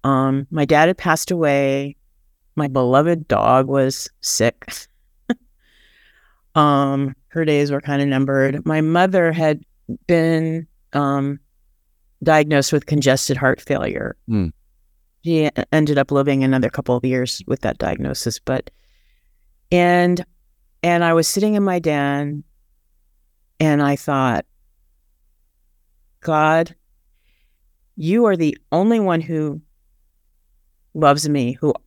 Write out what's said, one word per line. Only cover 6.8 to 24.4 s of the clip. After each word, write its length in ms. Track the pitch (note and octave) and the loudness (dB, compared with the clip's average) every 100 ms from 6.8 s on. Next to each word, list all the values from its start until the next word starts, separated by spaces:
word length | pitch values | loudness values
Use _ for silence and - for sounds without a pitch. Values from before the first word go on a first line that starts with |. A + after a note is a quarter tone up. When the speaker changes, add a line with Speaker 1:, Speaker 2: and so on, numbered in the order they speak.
| C#3 C#3 C#3 - _ | 0 -2 -4 -8 _
Speaker 1:
her 180 | E3 D#3 | -4 0
days 240 | D3 C#3+ | 0 0
were 120 | C#3+ | -2
kinda 220 | D3 C#3+ C#3+ | -2 -2 0
numbered. 580 | C3+ C#3 C3+ C3+ C#3+ D#3 | 0 0 2 0 0 -2
My 160 | D#3 | -2
mother 500 | D#3 F3 F#3+ F#3 E3 | 0 2 2 2 0
had 320 | E3 D#3+ D3+ - _ - - - | 0 0 -2 -6 _ -16 -10 -2
been, 580 | E3+ E3 D#3+ D#3+ D#3+ D#3+ _ _ | 0 2 0 -2 -4 -8 _ _
um, 460 | C#3+ C#3 C#3 C#3 C#3 _ _ _ _ _ _ _ - | -4 -2 -2 -4 -6 _ _ _ _ _ _ _ -6
diagnosed 500 | E3 D#3 D3+ D3 C3+ | 2 2 4 0 2
with 140 | D3 - | 0 0
congested 500 | D3 B2+ C3+ - C3+ | 0 2 0 0 -2
heart 240 | C3+ - | 0 -2
failure. 560 | - C#3 - - - - - | -2 -4 -4 -6 -8 -10 -4
Speaker 2:
Mm. 240 | G#2+ E2+ - _ _ _ _ _ _ E3 | -2 -2 -6 _ _ _ _ _ _ -2
Speaker 1:
She 180 | D#3+ D3+ | 0 0
e-, 60 | - - | -2 0
ended 260 | D#3 D3 C#3 | 2 2 2
up 120 | C3+ | 0
living 340 | C#3+ C#3 C3+ | 0 2 2
another 260 | C3 C3 A#2 | 2 2 0
couple 260 | - C3+ B2 | -2 -4 -2
of 100 | B2+ | 0
years 380 | B2+ B2 - - | -2 -4 -6 -6
with 140 | C3 | -6
that 160 | - - | -4 -4
diagnosis, 640 | - - C3+ C3+ A#2+ - | -4 -4 -6 -6 -6 -6
but, 320 | - C3 - - _ _ _ _ _ _ _ _ - | -6 -6 -6 -16 _ _ _ _ _ _ _ _ -2
and, 540 | F3+ F3 F3 F3 F3 - _ _ _ _ _ | 2 4 4 2 0 -4 _ _ _ _ _
and 200 | E3+ F3 | -2 0
I 100 | E3+ | 2
was 140 | E3 D#3 | 2 0
sitting 280 | G3 G#3+ G#3 | 0 0 0
in 80 | |
my 160 | G3 F3+ | 0 0
den, 640 | D#3+ D3 C#3+ C#3+ C#3+ D3 - _ _ _ _ _ _ _ _ _ _ - | -2 -2 -2 -2 -4 -8 -12 _ _ _ _ _ _ _ _ _ _ -2
and 220 | D#3 D3 | 0 2
I 160 | C#3+ C#3+ | 0 -2
thought, 480 | - C#3 C3 G#2+ | -2 -2 0 -2